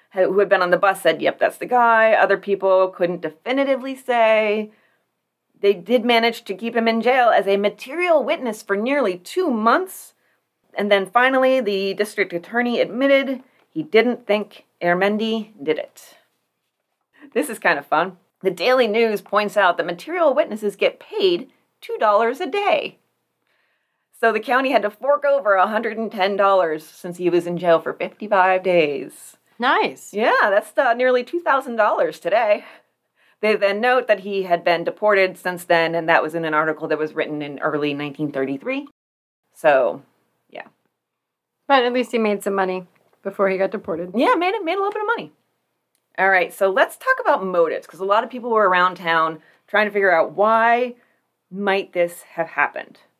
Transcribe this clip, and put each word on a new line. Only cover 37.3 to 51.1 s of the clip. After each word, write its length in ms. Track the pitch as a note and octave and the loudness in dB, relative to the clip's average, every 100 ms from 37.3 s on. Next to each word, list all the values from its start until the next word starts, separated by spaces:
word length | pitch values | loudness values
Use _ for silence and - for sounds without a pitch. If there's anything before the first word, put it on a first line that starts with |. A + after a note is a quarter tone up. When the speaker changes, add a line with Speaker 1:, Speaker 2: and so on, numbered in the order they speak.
| D3+ | -6
Speaker 1:
in 160 | C#3+ C#3+ | -8 -8
early 340 | D#3 D3+ D3 C#3+ | -4 -2 -4 -4
nineteen 360 | D3 C#3 D3+ | -8 -6 -6
thirty-three. 560 | C#3 C3+ C3+ - C4+ D4 _ _ _ _ _ _ - | -4 -6 -6 -6 -8 -8 _ _ _ _ _ _ -2
So, 480 | D#3+ C#3 A#2+ C3+ - _ _ _ _ | 2 2 2 -2 -12 _ _ _ _
yeah. 180 | G1+ - _ _ _ _ _ _ _ _ _ - | -20 -20 _ _ _ _ _ _ _ _ _ 0
Speaker 2:
But 160 | C4+ | 2
at 100 | A#3+ | 2
least 180 | B3 A#3+ | 0 -2
he 80 | A#3+ | -2
made 240 | G#3+ G3+ | -2 -2
some 100 | G3+ | -4
money 320 | G3 F#3+ F#3 F3+ _ _ _ | -2 -2 -4 -10 _ _ _
before 260 | G3 G3 G3 | -10 -2 -2
he 80 | F#3 | 0
got 140 | F#3+ | -2
deported. 400 | G#3 - E3 F#3 | -4 -8 -8 -6
Speaker 1:
Yeah, 220 | G3+ D#4 A4+ | 0 2 2
made, 180 | F4+ A4 | 0 -2
made 100 | E4 | -4
a 40 | F#4+ | -4
little 140 | G4 | -4
bit 100 | A4 | -4
of 60 | G#4 | -4
money. 240 | A#4 D3+ _ _ _ _ _ _ _ _ - | -4 -8 _ _ _ _ _ _ _ _ -2
All 120 | F#3+ | 2
right, 240 | F#3 E3+ | 2 0
so 160 | - G3 | 0 0
let's 260 | F#3+ D4+ - | 2 0 0
talk 200 | - C5 | -4 -2
about 220 | A#4 D4 | 0 0
motives, 440 | F#3+ F3+ D#3+ G2 - | 0 0 0 -2 -10
'cause 120 | D#3 | -8
a 60 | F#3 | -2
lot 180 | G3+ | 0
of 60 | B3 | 0
people 220 | B3+ A#3+ | -6 -2
were 180 | A3 G3+ | 2 2
around 260 | F3+ F3+ F3+ | 4 2 0
town 440 | F3 E3 D#3+ D#3+ _ _ _ | -2 0 0 -4 _ _ _
trying 220 | G3+ G#3 | 0 0
to 40 | |
figure 200 | G3+ G3 | 2 2
out 220 | E3+ - | 4 2
why 600 | D3+ G#3 A3+ A3+ A#3 B3 A#3+ _ | 0 2 4 4 2 -2 -8 _